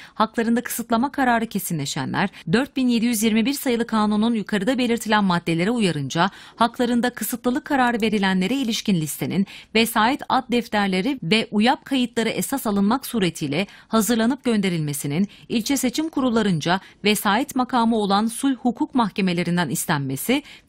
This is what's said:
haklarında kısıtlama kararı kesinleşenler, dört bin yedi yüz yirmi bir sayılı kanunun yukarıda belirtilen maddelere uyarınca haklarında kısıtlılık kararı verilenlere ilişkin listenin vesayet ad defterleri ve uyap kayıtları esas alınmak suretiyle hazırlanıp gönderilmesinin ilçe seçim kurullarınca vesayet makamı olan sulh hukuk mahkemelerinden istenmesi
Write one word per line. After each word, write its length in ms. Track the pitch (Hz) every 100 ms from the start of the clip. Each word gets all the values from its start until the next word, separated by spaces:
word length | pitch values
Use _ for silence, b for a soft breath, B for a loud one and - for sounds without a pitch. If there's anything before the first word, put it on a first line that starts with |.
| B
haklarında 460 | - 220 - 233 233
kısıtlama 520 | 240 - 226 226 285
kararı 340 | 285 254 233 226
kesinleşenler, 800 | 196 - 165 139 160 131 143 190 B -
dört 240 | 214 277 -
bin 120 | 254
yedi 180 | 233 240
yüz 160 | 226
yirmi 240 | 226 220 226
bir 60 |
sayılı 340 | 285 269 233 -
kanunun 480 | 220 214 208 226
yukarıda 440 | 226 190 208 196 262
belirtilen 460 | 240 233 214 214
maddelere 460 | 196 170 170 165 185
uyarınca 600 | 240 190 156 135 165 196 B B -
haklarında 540 | 233 233 240 240 247
kısıtlılık 540 | - 214 240 247 262
kararı 360 | - 285 240 233
verilenlere 520 | 220 208 196 185 185
ilişkin 400 | 269 233 214 -
listenin 520 | 180 151 - 135 147 196 B B
vesayet 480 | 214 226 226 214 285 -
ad 240 | 254 247
defterleri 680 | 240 233 208 202 185 202 285
ve 260 | 165 220 -
uyap 340 | 208 226 311
kayıtları 440 | - 277 240 - 226
esas 380 | - - 269 233
alınmak 400 | 202 196 262 -
suretiyle 600 | 233 180 - 143 143 196 B B
hazırlanıp 560 | 226 202 233 226 277
gönderilmesinin 840 | 254 220 190 170 151 143 151 147 202 B B
ilçe 280 | 233 - 277
seçim 320 | 254 - 320
kurullarınca 720 | - 254 226 208 165 165 185 B B
vesayet 520 | 202 208 214 208 277 262
makamı 400 | 247 254 226 226
olan 300 | 202 196 220
sulh 300 | - 277 262
hukuk 380 | 247 233 302
mahkemelerinden 760 | 254 214 - 190 175 175 175 160
istenmesi 720 | 156 - 151 135 135 - 269 B B